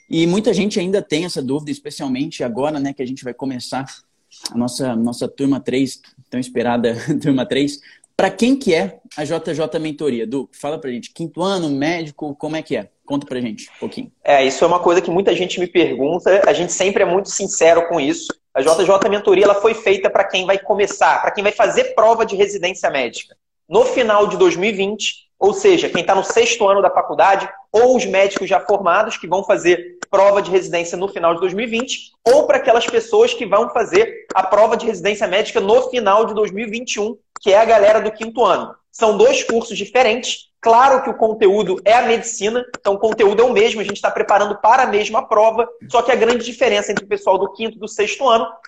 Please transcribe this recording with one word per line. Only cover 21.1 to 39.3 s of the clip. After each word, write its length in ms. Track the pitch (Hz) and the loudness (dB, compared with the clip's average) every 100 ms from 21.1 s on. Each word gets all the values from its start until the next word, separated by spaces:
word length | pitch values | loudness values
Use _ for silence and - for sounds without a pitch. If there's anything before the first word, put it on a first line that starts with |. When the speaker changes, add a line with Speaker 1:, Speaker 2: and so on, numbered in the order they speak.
| 135 | 2
Speaker 2:
pra 80 | - | 0
quem 120 | 196 | -2
vai 100 | 202 | -2
fazer 420 | 208 202 - 254 - | 0 0 0 0 2
prova 280 | 220 226 | 4 2
de 120 | 220 190 | 0 0
residência 520 | 202 202 175 190 180 | -2 0 -6 -4 -4
médica 440 | 147 120 - - _ _ _ _ | -2 -4 -8 -16 _ _ _ _
no 160 | 175 | 0
final 440 | 254 262 226 208 208 | 2 2 2 2 2
de 100 | 180 | 2
dois 180 | 180 170 | 2 2
mil 140 | 202 | -2
e 40 | |
vinte, 580 | 196 196 214 - - _ _ | -2 -4 -4 -8 -10 _ _
ou 140 | 196 202 | -2 2
seja, 340 | 202 175 143 | 4 4 2
quem 140 | 151 | -2
tá 100 | 165 | 0
no 100 | 190 | 0
sexto 440 | 185 - 233 - 202 | 0 0 0 0 2
ano 160 | 196 | 2
da 60 | 190 | 2
faculdade, 580 | - - 143 180 196 - - _ | 0 -2 2 2 2 -2 -12 _
ou 240 | 214 247 254 | 2 4 4
os 100 | 190 | 0
médicos 420 | 190 196 - 185 | 2 0 0 -2
já 120 | 190 | -2
formados 580 | - 202 185 180 220 - | 0 0 2 0 0 -6
que 80 | 175 | -4
vão 180 | 180 | -4
fazer 540 | 196 190 165 175 - - - | 0 0 2 0 -2 -18 -4
prova 320 | 196 196 202 | 2 4 4
de 120 | 165 | 0
residência 440 | 185 165 170 170 180 | -2 -2 -4 -4 -6
no 120 | 190 | -8
final 260 | 190 170 | -2 0
de 60 | 170 | 0
dois 140 | 185 | -2
mil 120 | 185 240 | -4 -4
e 40 | |
vinte, 420 | 226 262 - - _ | -6 -6 -10 -14 _
ou 220 | 226 277 302 | 4 4 4
pra 120 | 269 | 2
aquelas 280 | 247 233 226 | 2 2 2
pessoas 480 | 233 226 208 240 | -2 0 2 2
que 100 | 233 | 0
vão 260 | 208 202 233 | 0 0 0
fazer 560 | 247 214 185 226 - - - | -2 0 2 0 -4 -4 -2
a 80 | |
prova 340 | 180 202 220 233 | 2 4 4 2
de 80 | 233 | -2
residência 400 | 196 175 208 208 | -4 -4 -2 -2
médica 340 | 185 208 233 | -2 -2 -2
no 300 | 196 240 254 | 2 2 2
final 360 | 247 202 202 220 | -2 2 2 2
de 100 | 214 | -2
dois 160 | 208 | -4
mil 160 | 190 233 | -4 -8
e 20 | |
vinte 260 | 226 254 226 | -8 -8 -6
e 40 | |
um, 180 | 208 247 _ - | -6 -8 _ -6
que 120 | 214 | 2
é 40 | 196 | 4
a 80 | 226 | 6
galera 360 | 220 202 220 | 6 6 4
do 100 | 214 | 0
quinto 320 | - 226 226 | -6 -8 0
ano. 320 | 214 147 - - _ | 0 0 -2 -16 _
São 260 | - 226 202 | -2 0 4
dois 260 | 233 | 4